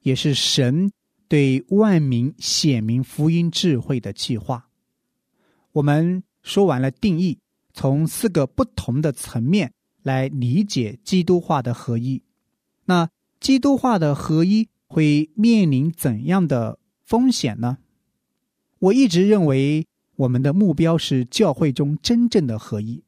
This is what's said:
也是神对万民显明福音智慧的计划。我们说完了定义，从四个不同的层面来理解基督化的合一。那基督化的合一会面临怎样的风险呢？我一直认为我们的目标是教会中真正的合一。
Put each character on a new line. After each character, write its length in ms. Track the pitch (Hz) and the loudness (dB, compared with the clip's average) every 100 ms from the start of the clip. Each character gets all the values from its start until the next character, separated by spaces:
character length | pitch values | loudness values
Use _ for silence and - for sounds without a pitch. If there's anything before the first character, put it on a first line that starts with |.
也 120 | 139 | -2
是 200 | 131 151 | -2 0
神 580 | 135 - - 123 147 196 _ _ _ _ | -2 -2 0 0 0 -2 _ _ _ _
对 340 | 151 135 131 - | 0 2 0 0
万 320 | 196 214 175 | 2 4 2
民 320 | 139 120 127 - | 2 0 -2 -4
显 440 | - - 160 120 | -6 -2 0 0
明 180 | 110 120 | 0 -2
福 280 | 131 - 151 | -4 -2 0
音 200 | 170 170 | 0 -2
智 300 | - 180 127 | -2 -2 -2
慧 220 | - 131 | -2 -6
的 100 | 101 | -6
计 260 | 101 - 113 | -10 -6 -6
划。 300 | - 120 _ _ _ _ _ _ _ _ _ _ _ | -6 -8 _ _ _ _ _ _ _ _ _ _ _
我 100 | 151 | -2
们 400 | 147 147 170 185 - _ | 2 2 2 -2 -8 _
说 220 | - - 196 | -4 0 2
完 160 | 127 | 2
了 100 | 135 | -2
定 260 | - 214 165 | -2 -2 0
义， 220 | 185 - _ _ _ | -2 -4 _ _ _
从 320 | - 139 143 160 | -4 0 0 -2
四 220 | - 226 | -2 -2
个 180 | 170 135 | 0 -2
不 200 | - 262 | -2 -4
同 360 | - - 127 | -4 -4 -2
的 120 | 156 | -2
层 280 | 127 - 123 | -4 -8 -4
面 300 | 120 202 139 _ _ _ | 0 0 -2 _ _ _
来 240 | 139 131 135 | -4 -2 -2
理 340 | 143 120 151 | -4 -2 0
解 380 | 208 - 110 123 - | 0 -4 -4 -8 -2
基 180 | 185 | 0
督 160 | 170 180 | 2 0
化 220 | 170 151 | 0 -2
的 120 | 127 | -2
合 240 | 120 - 117 | -6 -4 -4
一。 240 | 123 131 _ _ _ _ _ _ | -4 -6 _ _ _ _ _ _
那 260 | - 180 165 _ _ _ | -2 0 0 _ _ _
基 180 | - 269 | 0 2
督 200 | 277 269 | 4 2
化 200 | 254 208 | 2 0
的 160 | 151 | 0
合 300 | 139 - 156 | -2 -2 0
一 240 | 175 214 220 _ _ | 2 2 -2 _ _
会 440 | - 151 147 156 | 0 2 2 0
面 380 | - 226 226 175 | 0 2 4 4
临 180 | 131 156 | 2 0
怎 360 | - 139 107 143 | -2 -4 -4 -2
样 200 | 190 165 | 0 0
的 320 | 131 110 113 _ _ _ | 0 -4 -8 _ _ _
风 260 | 226 254 | 0 2
险 260 | 233 131 104 | 0 -4 -4
呢？ 160 | 120 135 _ _ _ _ _ _ _ _ _ _ | -6 -6 _ _ _ _ _ _ _ _ _ _
我 140 | 185 | 2
一 140 | 240 262 | 4 4
直 180 | 170 202 | 4 4
认 200 | 208 156 | 4 2
为 420 | 135 139 156 160 _ _ - | 2 0 -2 -4 _ _ -4
我 100 | 131 | 0
们 140 | 123 | 0
的 100 | 143 | 0
目 220 | 190 208 | 2 2
标 240 | 151 165 165 | 2 0 0
是 260 | - 135 | 0 -2
教 300 | 123 - 202 | -2 0 0
会 180 | 135 160 | 2 -2
中 260 | 127 143 151 | 0 -2 -2
真 260 | - 240 240 | 0 0 2
正 180 | 214 139 | 0 -2
的 140 | 110 | -6
合 220 | - 107 | -6 -8
一。 200 | 107 117 | -8 -12